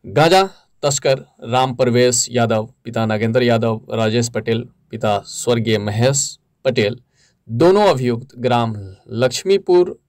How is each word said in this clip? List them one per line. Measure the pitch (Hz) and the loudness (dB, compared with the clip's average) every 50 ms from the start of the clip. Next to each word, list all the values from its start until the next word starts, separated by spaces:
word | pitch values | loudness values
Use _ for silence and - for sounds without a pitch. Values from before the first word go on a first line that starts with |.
| _ 95 | _ -4
गांजा | 95 139 156 165 185 190 190 190 - _ _ _ _ _ | 0 2 2 4 4 4 2 0 -6 _ _ _ _ _
तस्कर | - 143 135 - - 147 135 - - _ _ _ - | -4 -2 -2 0 0 0 0 0 -4 _ _ _ -8
राम | 117 117 127 131 131 123 | -2 0 0 0 0 0
प्रवेश | 120 131 123 117 120 123 123 123 - - - | -2 0 2 4 4 2 4 2 0 -2 -2
यादव, | 117 123 117 110 113 110 107 - _ _ _ | 0 -2 0 0 0 -2 -4 -6 _ _ _
पिता | 117 117 117 113 | -8 -4 -4 -2
नागेंद्र | 110 110 104 113 113 113 127 | -2 -2 -2 -2 0 0 2
यादव, | 123 120 117 113 117 113 113 110 - - | 2 2 2 2 0 -2 -4 -4 -8 -8
राजेश | 113 113 113 110 110 120 117 117 | -4 -2 -2 0 0 -2 -2 -2
पटेल, | - 113 110 117 113 113 127 - _ _ _ _ | -6 -6 -4 -4 -4 -4 -6 -10 _ _ _ _
पिता | - 110 117 110 101 98 - | -10 -4 -2 -2 -2 -2 -4
स्वर्गीय | - - - - 120 120 117 110 113 110 104 | -10 -14 -6 -2 -2 -2 0 0 0 -2 -2
महेश | 104 104 98 113 120 131 139 - - - - _ _ _ _ _ _ | -2 -4 -2 0 0 2 0 0 -4 -6 -10 _ _ _ _ _ _
पटेल, | 135 120 117 107 101 - - _ _ _ _ _ _ _ _ _ - | -2 0 0 0 0 -2 -6 _ _ _ _ _ _ _ _ _ -8
दोनों | 113 117 156 180 190 208 208 190 | 0 2 4 4 6 6 4 2
अभियुक्त | 156 127 127 123 117 117 - _ - 127 | 2 2 0 -2 -2 -4 -8 _ -14 -6
ग्राम | 120 123 120 120 117 113 110 104 98 95 95 _ _ - | -2 0 0 0 0 -2 -6 -10 -14 -16 -20 _ _ -10
लक्ष्मीपुर | 110 113 127 127 - - - 190 196 196 - - 180 175 175 156 - _ _ | -4 -2 -2 -2 -2 -4 0 0 0 0 2 2 4 4 4 2 -2 _ _